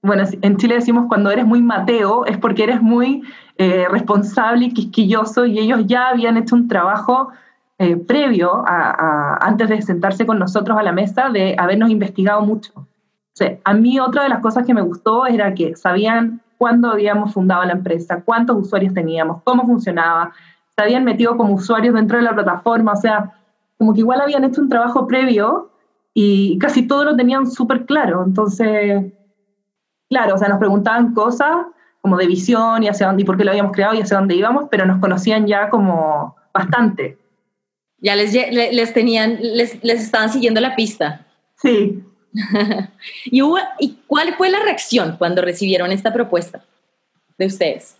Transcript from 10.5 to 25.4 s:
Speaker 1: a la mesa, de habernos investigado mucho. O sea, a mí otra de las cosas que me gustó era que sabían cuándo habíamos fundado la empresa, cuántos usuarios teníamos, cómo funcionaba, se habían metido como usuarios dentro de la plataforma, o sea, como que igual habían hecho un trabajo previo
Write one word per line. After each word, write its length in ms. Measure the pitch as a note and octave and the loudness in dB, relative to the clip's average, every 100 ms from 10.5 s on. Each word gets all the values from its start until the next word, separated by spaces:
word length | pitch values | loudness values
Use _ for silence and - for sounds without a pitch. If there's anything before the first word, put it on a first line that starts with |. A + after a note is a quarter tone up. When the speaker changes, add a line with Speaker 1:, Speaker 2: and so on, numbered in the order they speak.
| G#3+ G3+ G#3+ | -2 -2 0
Speaker 1:
a 60 | |
la 80 | G#3 | 0
mesa, 380 | F3 G3+ F#3 C4 | 0 -2 0 0
de 260 | G#3+ F#3+ - | 0 0 0
habernos 320 | F3+ G3+ A3+ | 0 2 2
investigado 520 | G#3+ F#3+ F#3+ F#3+ G#3 | 2 -2 -2 0 2
mucho. 300 | G#3 A3 - - | 0 -2 -6 -20
O 80 | - _ _ _ _ - | -20 _ _ _ _ -4
sea, 200 | F#3+ - - | -4 -2 0
a 80 | |
mí 240 | G#3 A#3 C4 | 2 4 2
otra 240 | B3+ C#4+ | 0 0
de 60 | C#4 | 0
las 100 | A#3 | 0
cosas 260 | A3 B3 B3 | 0 -2 0
que 80 | |
me 80 | A#3 | 0
gustó 440 | F3 F3 A3 A3+ C4 | 0 -2 -2 0 2
era 280 | A#3 G3+ | 0 0
que 220 | F#3+ E3 E3+ | -2 -4 -2
sabían 680 | F3+ F3+ G#3+ A3+ A3+ A#3 _ _ | -2 0 0 0 -2 -4 _ _
cuándo 320 | A#3 A#3 A#3+ | 2 2 2
habíamos 420 | G#3+ G#3 G#3 G#3+ | 2 0 0 -2
fundado 300 | G#3 F#3 F3+ F3+ | 0 0 2 0
la 80 | |
empresa, 480 | F3 F3+ E3 E3+ F3 | -2 -2 -4 -4 -6
cuántos 320 | - A3+ A#3+ A3+ | -2 0 2 0
usuarios 360 | F#3+ G3+ F#3+ | 0 -2 -2
teníamos, 480 | F#3 E3 E3 D#3+ E3+ | -2 -4 -2 -4 -4
cómo 220 | - B3 A#3+ | 0 0 2
funcionaba, 680 | A#3 - E3+ E3 E3 E3+ - - _ _ - | 0 0 -2 0 0 -4 -8 -20 _ _ -2
se 80 | |
habían 220 | G#3+ B3 B3+ | 0 2 0
metido 320 | G#3+ A#3 A#3 | 0 0 2
como 160 | G#3+ | 0
usuarios 420 | F#3+ - A3+ A#3 A3+ | 0 0 0 2 2
dentro 220 | G#3+ A#3 | 2 2
de 60 | |
la 100 | A#3+ | 0
plataforma, 580 | A3 F#3 F3 - A3+ A3 | 0 -2 -2 -2 0 0
o 40 | G3+ | 0
sea, 340 | A3+ G#3+ F#3+ _ _ _ _ _ | 0 -2 -4 _ _ _ _ _
como 160 | A3 | 0
que 80 | G#3 | 2
igual 180 | A3+ C4 | 2 0
habían 220 | C#4+ C#4+ | 0 0
hecho 160 | C4 B3+ | 0 0
un 60 | C#4 | 0
trabajo 380 | A#3+ A#3+ C4 - | 0 0 -2 0
previo 600 | C4 C4 G#3+ | 0 2 2